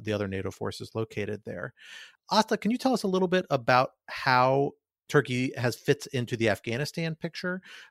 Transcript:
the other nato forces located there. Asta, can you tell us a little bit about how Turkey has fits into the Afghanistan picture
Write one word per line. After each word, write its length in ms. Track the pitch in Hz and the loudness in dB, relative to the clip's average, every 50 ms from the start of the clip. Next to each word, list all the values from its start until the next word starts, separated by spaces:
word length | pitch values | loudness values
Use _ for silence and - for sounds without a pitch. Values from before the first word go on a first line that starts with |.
| 110 | -4
the 120 | 107 104 | -4 -2
other 140 | 101 104 98 | -2 -2 -2
nato 220 | 95 95 95 101 | -4 -4 -6 -6
forces 420 | - - 110 104 - - 110 - - | -8 -6 -8 -8 -8 -8 -12 -8 -6
located 480 | 110 110 - - 107 101 101 104 101 - | -6 -6 -4 -4 -6 -6 -6 -6 -8 -10
there. 300 | 113 95 87 - 127 - _ - - - - - - - _ _ - | -12 -10 -10 -10 -10 -12 _ -20 -20 -18 -18 -20 -20 -20 _ _ 2
Asta, 260 | 196 214 214 - 226 | 2 2 4 4 0
can 140 | 202 - 202 | 0 0 -2
you 80 | 240 247 | -2 0
tell 160 | - 262 254 | 2 0 0
us 80 | - - | 2 0
a 60 | 196 | 0
little 200 | 185 185 185 175 | 0 2 2 2
bit 160 | 175 185 180 - | 2 0 2 0
about 400 | 147 131 117 - 127 123 135 - - _ _ - | -2 0 2 4 4 4 4 2 -2 _ _ -14
how 640 | - - - 139 127 123 127 131 135 135 143 147 - _ _ _ _ _ _ - | -10 -2 2 4 6 6 6 6 4 2 2 0 -4 _ _ _ _ _ _ 2
Turkey 420 | - 147 123 127 127 123 127 139 - 123 | 2 2 2 4 0 -2 -2 -2 -2 -2
has 180 | 120 120 113 | -2 -2 -2
fits 300 | - - - 139 - - | -2 0 0 0 0 -2
into 320 | - - 127 120 - 123 107 | -4 -4 -4 -2 -2 -2 2
the 100 | 113 110 | 2 2
Afghanistan 640 | 98 - - 117 113 123 147 - - 170 165 160 156 | 2 2 -2 -4 -4 -4 -4 -6 -6 -6 -6 -6 -6
picture 460 | - - 165 - - - 180 180 185 - - - - - - | -6 -8 -10 -10 -8 -6 -6 -6 -6 -10 -14 -20 -20 -20 -16